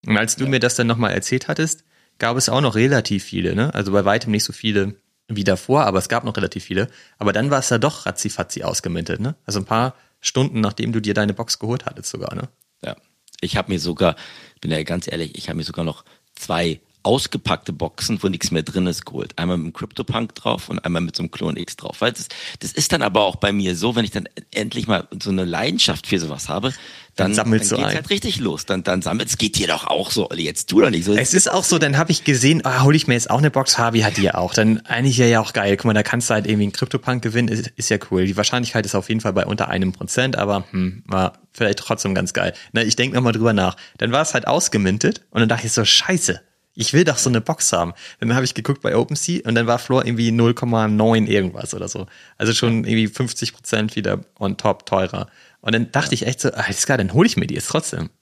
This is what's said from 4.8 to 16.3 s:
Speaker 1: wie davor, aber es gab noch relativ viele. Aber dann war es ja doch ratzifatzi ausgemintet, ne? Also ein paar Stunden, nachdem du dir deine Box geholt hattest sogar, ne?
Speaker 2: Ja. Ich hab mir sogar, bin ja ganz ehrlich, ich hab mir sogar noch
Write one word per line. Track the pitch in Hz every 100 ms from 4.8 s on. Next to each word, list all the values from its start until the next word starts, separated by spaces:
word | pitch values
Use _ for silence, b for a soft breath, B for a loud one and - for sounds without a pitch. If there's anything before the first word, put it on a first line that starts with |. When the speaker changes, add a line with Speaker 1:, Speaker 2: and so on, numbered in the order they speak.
| 98 104 _ _ _
Speaker 1:
wie | 107
davor, | 98 92 - 139 110
aber | 95
es | -
gab | 117
noch | 113 107
relativ | 92 -
viele. | - 92 107 B B B
Aber | 104
dann | 101 139
war | 143
es | -
ja | 117
doch | 139 - -
ratzifatzi | 92 - - 85 -
ausgemintet, | - 87 90 85 82 82
ne? | 120 160 -
Also | 101
ein | 98
paar | 113 127 b b b
Stunden, | - 127 139 113
nachdem | 104 107 117
du | 113
dir | 104
deine | 104 104
Box | 98 117 -
geholt | 107 123 -
hattest | - -
sogar, | - -
ne? | - 131 _ _ _
Speaker 2:
Ja. | - - _ _ _ -
Ich | 87 -
hab | 95
mir | 90
sogar, | 82 80 90 78 B B B B
bin | -
ja | 78
ganz | 78 87 -
ehrlich, | 80 78 -
ich | -
hab | 82
mir |
sogar | 78 82
noch | 85 - _ b _